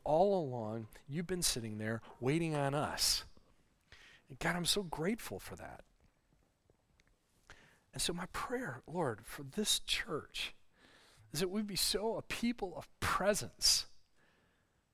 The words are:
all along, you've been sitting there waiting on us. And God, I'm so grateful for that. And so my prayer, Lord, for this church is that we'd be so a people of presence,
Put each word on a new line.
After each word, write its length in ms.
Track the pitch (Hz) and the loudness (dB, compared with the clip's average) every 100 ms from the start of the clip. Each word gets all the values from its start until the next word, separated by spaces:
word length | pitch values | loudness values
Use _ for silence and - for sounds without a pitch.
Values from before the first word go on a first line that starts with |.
all 340 | - 156 202 190 | 2 6 6 6
along, 500 | 147 123 107 113 110 - - | 2 -2 -4 -4 -8 -14 -8
you've 200 | 147 175 | -6 -2
been 140 | 180 | 0
sitting 360 | 165 127 113 107 | 0 0 -4 -4
there 240 | 107 113 - - | -4 -4 -6 -2
waiting 380 | 120 160 165 147 | 2 2 2 2
on 160 | 139 | 2
us. 500 | 143 117 - - - - - - _ _ _ _ - - - - | 2 0 0 2 2 -2 -16 -20 _ _ _ _ -20 -20 -20 -20
And 100 | 135 | -4
God, 160 | 165 175 | -2 0
I'm 80 | |
so 180 | 165 202 | 0 0
grateful 580 | 180 147 165 233 - 98 | -2 -2 -2 -2 -4 -8
for 180 | - 92 | -8 -12
that. 260 | - 58 - _ _ _ _ _ _ _ _ _ _ _ _ _ _ _ - - - - _ | -12 -14 -18 _ _ _ _ _ _ _ _ _ _ _ _ _ _ _ -20 -20 -20 -20 _
And 100 | 139 | -4
so 120 | - | -2
my 140 | 175 180 | -2 -6
prayer, 540 | - - 247 226 127 - | -6 -4 -2 -4 -6 -6
Lord, 380 | 165 143 107 - | 0 0 0 -8
for 180 | - | -12
this 360 | 139 214 214 - | -6 -2 2 2
church 760 | - - - 147 - - - - - _ - - - - - | 2 0 0 -4 -6 -6 -8 -10 -20 _ -20 -20 -20 -20 -8
is 80 | 151 | -2
that 80 | 185 | 0
we'd 180 | 208 208 | 0 -2
be 80 | 180 | 0
so 400 | - 208 220 202 | 2 2 0 -2
a 60 | |
people 520 | - - 233 240 190 - | -4 0 0 0 -4 -6
of 100 | - _ | -12 _
presence, 840 | - - 190 208 117 - - - - - - _ _ _ _ _ _ _ _ | 0 4 4 4 0 2 6 6 2 -10 -20 _ _ _ _ _ _ _ _